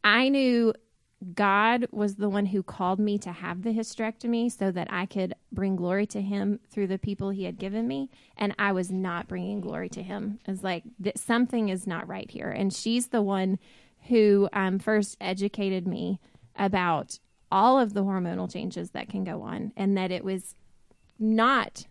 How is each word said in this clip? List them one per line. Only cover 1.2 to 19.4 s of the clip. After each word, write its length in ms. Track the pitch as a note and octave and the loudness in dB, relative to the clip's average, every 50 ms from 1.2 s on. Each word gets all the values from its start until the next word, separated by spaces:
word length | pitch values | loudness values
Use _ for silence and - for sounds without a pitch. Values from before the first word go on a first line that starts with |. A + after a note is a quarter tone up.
| - F#3 E3+ | -14 -12 -2
God 540 | - G#3 G3+ G3 G3+ G#3+ A3+ A#3+ A#3+ A#3 - | 0 2 4 4 6 6 4 4 2 0 -4
was 240 | - G#3 G#3 G#3 G3 | -2 -2 -2 -2 -2
the 140 | G3+ G3+ G#3 | -2 -2 0
one 160 | G3 G3+ G3+ | 0 2 0
who 160 | G3 F#3+ G3+ F#3 | 2 0 0 -2
called 340 | - - - F#3+ F3+ F#3+ F#3+ | -2 -6 -2 0 0 2 2
me 180 | G#3+ G#3 G3+ G#3 | 2 0 0 -2
to 140 | - F#3 | -4 -6
have 320 | F3 - F#3 E3+ F3 F3+ F3+ | -10 -8 -8 -8 -8 -4 -4
the 80 | A#3 A3 | -2 -2
hysterectomy 760 | A3+ A3 - - - A3+ A3 A3+ _ - A#3 A#3 A#3 A#3+ B3 | -2 -2 -4 -6 -4 -4 -6 -6 _ -4 -2 0 0 0 -2
so 220 | - - G3 G3 | -2 0 -2 0
that 160 | F3+ F3+ E3 - - | 0 -2 -4 -4 -4
I 120 | F3+ F#3 | -4 -4
could 280 | F#3+ - G3+ F#3 F3+ F3+ _ _ _ | -4 -2 -4 -4 -4 -4 _ _ _
bring 240 | - F#3+ F#3+ G3 F#3+ | -6 -4 -2 0 0
glory 300 | F3+ F3 F3 F#3 G3 G#3 G#3 | 0 0 0 0 0 0 -2
to 140 | - G#3 | -2 -6
him 380 | G3 G3 G3+ G3+ G3 G3+ G#3 - _ _ | -4 -2 -2 -2 0 0 -2 -2 _ _
through 180 | - G#3+ G3+ F#3 | -4 -4 -2 -2
the 120 | F#3+ F#3+ | -2 -4
people 320 | - G#3 G3+ - G3 G3 | -2 -4 -4 -4 -4 -4
he 120 | G3 F#3+ F#3+ | -4 -4 -4
had 140 | F3 F3 - | -6 -6 -6
given 300 | F#3 G3 G3 A3 A3+ A#3+ | -8 -6 -4 -2 -2 -2
me. 200 | C4+ C#4 C4+ C4 - - _ _ _ - | -2 -4 -6 -8 -10 -20 _ _ _ -4
And 180 | G#3 G3+ G3+ - | -2 -2 0 0
I 120 | - G3+ | 0 0
was 180 | G3 F#3 F#3 F3+ | 2 0 -2 -2
not 380 | F#3 F#3 F#3+ F#3 E3+ F3 - - | -2 -2 -2 -2 -4 -4 -6 -6
bringing 320 | F#3 F3+ F3+ F#3+ G3+ G#3 | -8 -6 -6 -6 -6 -6
glory 300 | F3 F3 D#3+ D#3 F#3 F3+ | -6 -6 -6 -6 -6 -8
to 140 | - - F#3 | -8 -10 -10
him. 360 | F#3+ G#3 G3+ G3 G3+ G3+ A3+ _ - | -10 -8 -8 -6 -8 -8 -8 _ -8
It's 160 | G3 F#3 G3 | -8 -6 -4
like, 200 | F#3+ F3+ E3+ - - - _ F3+ | -4 -4 -4 -6 -12 -16 _ -4
th-, 140 | G#3 - F#3+ | -4 -4 -4
something 500 | - - A#3 A#3 B3 A#3+ - A#3 A3 G3+ | -2 0 2 2 2 2 0 0 0 0
is 180 | F#3+ F#3 F#3 G3+ | -2 -2 -4 -6
not 200 | F3 E3 - - | -6 -6 -6 -8
right 220 | - F#3+ - - | -10 -12 -12 -12
here. 180 | - - - - | -12 -10 -8 -6
And 220 | - - G3 G3 | -4 -2 -2 -2
she's 360 | F#3 - - A3+ A3+ A#3+ A#3+ - | -2 -2 -2 0 0 0 0 0
the 140 | - A#3 G#3 | 0 0 0
one 360 | G3 G3 F#3+ F#3+ F#3+ F#3+ G3 _ - - - _ _ _ _ _ - | 2 0 0 0 0 0 -2 _ -12 -20 -20 _ _ _ _ _ 2
who, 400 | B3 A3+ G#3+ G#3 G3+ G3+ G3+ - - | 6 6 8 8 8 6 6 4 2
um, 260 | G3+ F#3+ F#3+ F#3 G3 | 0 0 0 0 0
first 380 | - - A3 G#3+ G3+ - - _ | 0 2 2 2 2 0 -4 _
educated 680 | G3+ F#3 F#3 F#3 G3 G3+ - - G3+ G3 F#3+ F#3 F3 F3+ | -6 -4 -2 -2 -2 -2 -2 -2 -2 0 0 0 -2 -2
me 340 | F3 - E3+ F3 G3 F3+ _ _ _ - - - _ | -4 -2 -2 -2 -4 -4 _ _ _ -20 -20 -20 _
about 640 | - G3+ G3 F#3+ F#3+ F3+ F3 E3 D3 - - - - _ _ _ _ _ _ | -2 0 0 2 2 2 2 2 0 0 -6 -12 -18 _ _ _ _ _ _
all 280 | - F#3+ G3+ B3 B3+ C4+ | 2 6 6 8 8 6
of 140 | B3 G#3+ G3+ | 4 2 2
the 100 | G#3 G3 | 0 0
hormonal 460 | G3 F#3+ F#3+ F3+ E3+ F3 F#3 F#3 F3+ | 0 0 0 -2 -2 -2 -4 -4 -6
changes 420 | - F3+ - F#3 - F3+ F3 F3+ | -6 -6 -6 -6 -6 -6 -10 -8
that 180 | _ - - - | _ -10 -10 -6
can 160 | - G3 F#3+ | -6 -6 -4
go 160 | F#3 D#3+ D#3+ | -4 -6 -8